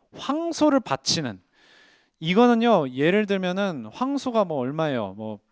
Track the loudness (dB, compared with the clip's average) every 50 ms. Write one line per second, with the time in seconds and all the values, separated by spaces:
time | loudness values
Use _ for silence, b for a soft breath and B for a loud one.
0 | _ _ -18 -10 -6 -4 -4 -4 -4 -4 -2 0 2 2 2 2 0 -2 -6 -4
1 | -4 -4 -4 -4 -4 -6 -8 -10 _ _ b b b b b b b b b b
2 | b b b b -4 2 4 6 6 6 6 4 4 4 4 4 2 0 0 0
3 | 2 2 4 2 2 0 0 -2 0 -2 -2 -2 -2 -4 -4 -6 -10 -12 -8 -6
4 | -4 -2 -2 -4 -4 -2 0 0 0 0 0 -4 -4 -4 -2 -2 -2 -2 -2 -2
5 | -4 -6 -8 -10 -10 -10 -12 -12 _ _